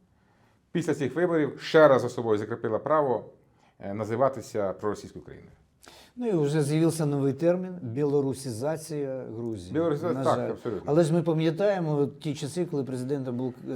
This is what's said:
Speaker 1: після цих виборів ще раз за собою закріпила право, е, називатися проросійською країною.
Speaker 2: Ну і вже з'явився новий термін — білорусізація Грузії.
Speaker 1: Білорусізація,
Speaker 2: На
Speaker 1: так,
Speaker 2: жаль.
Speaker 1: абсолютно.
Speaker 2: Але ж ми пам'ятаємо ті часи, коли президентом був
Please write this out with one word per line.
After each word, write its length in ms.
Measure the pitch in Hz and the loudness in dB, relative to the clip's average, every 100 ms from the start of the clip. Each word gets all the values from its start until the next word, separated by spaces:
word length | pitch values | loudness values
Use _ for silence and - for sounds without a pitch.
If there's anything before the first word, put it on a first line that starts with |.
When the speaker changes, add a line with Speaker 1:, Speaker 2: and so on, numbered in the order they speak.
| _ _ _ _ _ _ _ | _ _ _ _ _ _ _
Speaker 1:
після 220 | 165 156 | -4 -2
цих 220 | 143 127 151 | -2 -2 0
виборів 440 | 175 165 143 - | 2 2 0 -4
ще 260 | - 160 151 | 4 8 10
раз 140 | 123 | 8
за 80 | 120 | 2
собою 280 | 127 113 104 | -2 0 0
закріпила 420 | 107 113 113 107 | 0 -4 -2 -2
право, 460 | - 156 143 107 - - _ _ _ - | 0 2 2 0 -4 -20 _ _ _ -14
е, 140 | 98 | -8
називатися 800 | 101 104 117 131 117 - 110 98 | -6 -4 0 0 0 -8 -4 -4
проросійською 520 | - 107 98 95 85 - | -4 -6 -6 -10 -18 -18
країною. 260 | 71 - - _ _ - - - 247 | -20 -20 -20 _ _ -20 -20 -18 -6
Speaker 2:
Ну 100 | 240 | 0
і 40 | |
вже 320 | 175 143 156 | 2 2 2
з'явився 420 | 139 156 165 160 147 | 2 4 2 2 0
новий 280 | 143 139 | 2 0
термін — 420 | 135 170 180 185 180 | 2 2 2 -2 -8
білорусізація 1400 | 120 117 143 143 135 131 131 107 143 156 156 151 139 131 131 110 | -8 -2 2 2 0 -2 -6 -6 -4 -6 -6 -6 -6 -8 -10 -8
Грузії. 380 | 117 107 90 | -6 -8 -6
Speaker 1:
Білорусізація, 460 | 143 165 147 175 - | -2 0 0 -2 0
Speaker 2:
На 40 | |
Speaker 1:
так, 160 | 143 123 | 2 2
Speaker 2:
жаль. 100 | 120 | 0
Speaker 1:
абсолютно. 320 | 107 123 95 - | -4 -6 -6 0
Speaker 2:
Але 180 | 156 | 4
ж 100 | 156 | 4
ми 100 | 170 | 2
пам'ятаємо 800 | 160 156 160 160 202 190 160 147 143 | 2 2 0 2 0 0 0 0 0
ті 280 | - 156 | -2 -8
часи, 320 | 135 139 175 170 | -6 -6 -4 -4
коли 180 | 143 | -4
президентом 540 | 123 127 127 143 131 120 | -4 -6 -4 -4 -4 -4
був 160 | 127 120 131 | -4 -6 -8